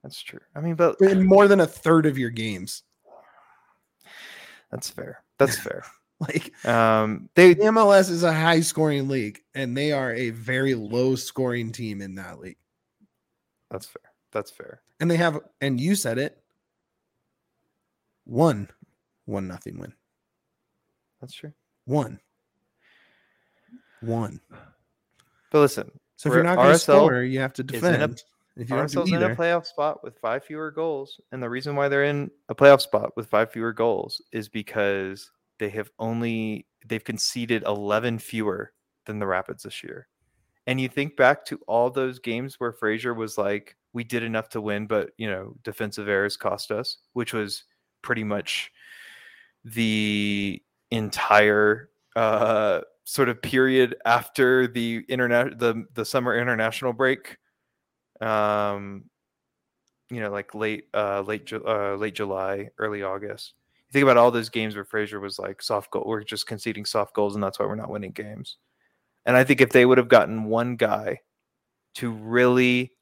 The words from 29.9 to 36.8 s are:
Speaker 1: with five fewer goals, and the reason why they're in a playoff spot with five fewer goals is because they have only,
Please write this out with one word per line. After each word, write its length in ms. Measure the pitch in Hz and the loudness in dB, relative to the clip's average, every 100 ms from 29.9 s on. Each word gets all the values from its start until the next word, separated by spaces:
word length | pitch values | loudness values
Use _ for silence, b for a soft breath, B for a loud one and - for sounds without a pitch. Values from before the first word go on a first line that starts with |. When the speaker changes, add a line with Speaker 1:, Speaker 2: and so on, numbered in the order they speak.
| - | -4
Speaker 1:
with 140 | - _ | -14 _
five 260 | 113 127 - | -6 -6 -8
fewer 260 | 156 156 | -12 -10
goals, 480 | 151 160 143 139 - _ | -6 -6 -6 -10 -18 _
and 100 | 131 | -10
the 60 | 120 | -8
reason 260 | 123 143 143 | -6 -6 -2
why 140 | 143 | 0
they're 160 | 139 143 | 2 0
in 260 | 143 143 _ - | -2 -6 _ -12
a 80 | - | 8
playoff 240 | 143 139 | 10 10
spot 380 | - 107 107 - | 6 -2 -2 -8
with 100 | 110 | -2
five 240 | 107 113 | 0 0
fewer 220 | 113 113 | -2 -6
goals 480 | 107 117 101 - - _ | -2 -2 -2 -6 -14 _
is 160 | 117 104 | -10 -8
because 840 | 113 104 110 101 98 95 98 - _ _ _ | -10 -8 -2 -2 -2 -6 -12 -20 _ _ _
they 100 | 104 | -8
have 200 | 107 104 - | -8 -12 -10
only, 680 | 113 117 117 113 110 107 - _ | -8 -4 -4 -4 -6 -8 -14 _